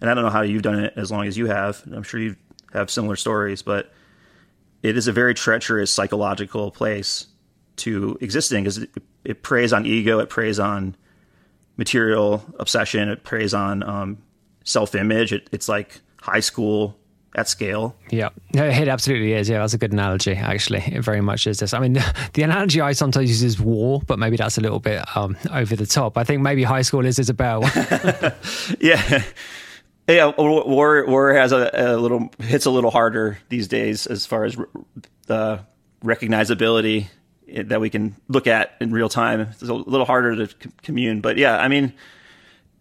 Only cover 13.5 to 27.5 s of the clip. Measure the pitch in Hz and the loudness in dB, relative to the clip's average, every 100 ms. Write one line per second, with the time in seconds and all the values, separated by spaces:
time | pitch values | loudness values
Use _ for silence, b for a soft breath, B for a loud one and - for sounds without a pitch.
13.5 | 101 98 98 101 101 98 104 _ _ _ | -2 -2 -4 -4 -6 -8 -10 _ _ _
14.5 | _ - 117 104 - 107 110 110 104 - | _ -4 0 0 0 0 2 0 -2 -6
15.5 | 104 - 104 101 - _ _ - 101 - | -8 -4 -4 -6 -16 _ _ -2 -2 -2
16.5 | - 104 104 104 - _ _ _ - 113 | -2 0 0 -2 -6 _ _ _ -4 -4
17.5 | - 101 104 113 - - 113 104 - - | -4 -4 -4 -6 -8 -6 -4 -4 -8 -2
18.5 | 131 151 127 147 127 135 123 110 110 104 | 0 2 2 2 0 0 0 2 2 2
19.5 | 110 107 113 107 101 101 95 101 92 107 | 0 0 0 0 0 0 0 0 0 -2
20.5 | 101 - 101 - 123 113 104 101 110 113 | -2 -2 -2 -2 -2 -2 0 0 0 -2
21.5 | 101 104 117 131 131 117 - 123 - 156 | -2 -2 0 2 2 0 -2 -4 0 2
22.5 | 190 196 165 143 135 143 135 131 113 123 | 2 2 2 2 0 0 2 2 2 2
23.5 | 98 110 113 120 143 - 110 113 113 107 | 2 0 2 0 0 0 0 0 0 0
24.5 | 110 110 107 110 101 - - 101 92 - | 0 -2 -2 -2 -4 -4 -4 -4 -4 -6
25.5 | 147 107 107 104 151 117 117 120 143 139 | -4 -2 -2 0 0 0 0 0 2 2
26.5 | 139 123 131 127 139 127 127 123 113 123 | 2 2 2 2 2 2 2 0 0 0